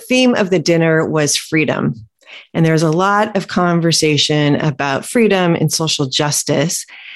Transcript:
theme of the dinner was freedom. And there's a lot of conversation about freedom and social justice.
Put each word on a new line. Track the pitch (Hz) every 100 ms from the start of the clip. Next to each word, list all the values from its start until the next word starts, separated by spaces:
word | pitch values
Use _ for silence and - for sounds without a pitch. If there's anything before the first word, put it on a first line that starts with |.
| -
theme | 254 254
of | - 190
the | 180
dinner | 147 165 165 160 123
was | 156 147 -
freedom. | - 160 147 143 143 - - _ - - -
And | 165
there's | 165 160
a | 165
lot | 160 196 208 220 285
of | 277
conversation | - 175 170 165 156 156 147 - 151 147 143
about | 156 131 143 135
freedom | - 247 220 190 180 170
and | 156
social | - 160 - 135
justice. | - 147 143 - 139 160 - - - -